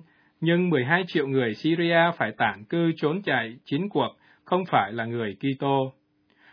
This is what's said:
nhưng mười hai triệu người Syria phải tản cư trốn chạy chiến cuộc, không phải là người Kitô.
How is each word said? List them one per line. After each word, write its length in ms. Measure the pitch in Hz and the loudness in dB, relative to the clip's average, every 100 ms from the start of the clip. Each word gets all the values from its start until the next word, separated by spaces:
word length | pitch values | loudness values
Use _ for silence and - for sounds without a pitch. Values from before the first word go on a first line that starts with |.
| - _ _ _ | -6 _ _ _
nhưng 280 | 165 175 180 | 2 2 2
mười 160 | 147 127 | 2 2
hai 180 | 175 180 | 0 0
triệu 200 | 165 139 | -2 0
người 260 | 135 117 | 0 0
Syria 580 | 107 156 165 170 170 170 170 | -2 0 0 2 4 2 0
phải 140 | 110 107 | -4 0
tản 260 | 113 101 107 | -2 -2 -4
cư 220 | 170 165 160 | 0 0 0
trốn 240 | 151 180 | -2 -2
chạy 340 | 202 127 113 123 - | 0 -2 -2 -10 -4
chiến 240 | 143 202 | -4 0
cuộc, 260 | 147 117 - _ _ | -2 -2 -6 _ _
không 220 | - 180 180 | -2 -2 2
phải 260 | 135 101 | 2 2
là 120 | 117 113 | -4 -4
người 300 | 120 107 98 | -4 -4 -2
Kitô. 580 | 139 135 143 139 131 - _ _ _ _ - | -4 -2 0 0 0 -6 _ _ _ _ -20